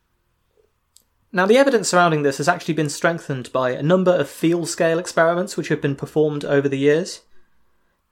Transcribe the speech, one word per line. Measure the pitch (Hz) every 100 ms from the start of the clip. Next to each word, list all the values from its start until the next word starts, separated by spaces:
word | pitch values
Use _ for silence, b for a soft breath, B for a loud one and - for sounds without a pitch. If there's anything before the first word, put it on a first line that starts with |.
| _ _ _ _ _ _ _ _ _ _ _ _ _
Now, | 190
the | 196 247
evidence | 277 233 180
surrounding | 180 175 156
this | 143 139
has | 151
actually | 175 -
been | 160 151
strengthened | - 170 165 - 135 120
by | 131 127
a | 127
number | 147 185 180
of | 175 139
field-scale | - 165 170 151 - 165 165
experiments | 170 - 165 175 190 -
which | 156
have | 156
been | 147
performed | 135 - 156 151 147
over | 147 143 139
the | 135
years. | 143 151 190 - _ - - _ _ _ _ _ _